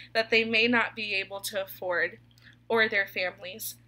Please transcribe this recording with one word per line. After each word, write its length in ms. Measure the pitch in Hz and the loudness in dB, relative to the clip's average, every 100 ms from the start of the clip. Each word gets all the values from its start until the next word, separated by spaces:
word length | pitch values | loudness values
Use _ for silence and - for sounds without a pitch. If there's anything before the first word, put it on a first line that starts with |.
| - | -4
that 160 | 226 220 | -2 2
they 120 | 226 | 4
may 240 | 226 226 233 | 4 4 4
not 300 | 240 220 - | 4 2 -4
be 160 | 214 | -4
able 260 | 196 190 196 | -4 -4 -8
to 240 | - 214 | -6 -6
afford 560 | 196 - 185 170 175 - - - - - - | -6 -6 -2 0 0 -4 -20 -20 -20 -16 -2
or 220 | 226 220 | 2 2
their 180 | 208 196 | 2 -2
families. 680 | 208 185 180 175 214 - - | -2 -4 -6 -14 -10 -12 -12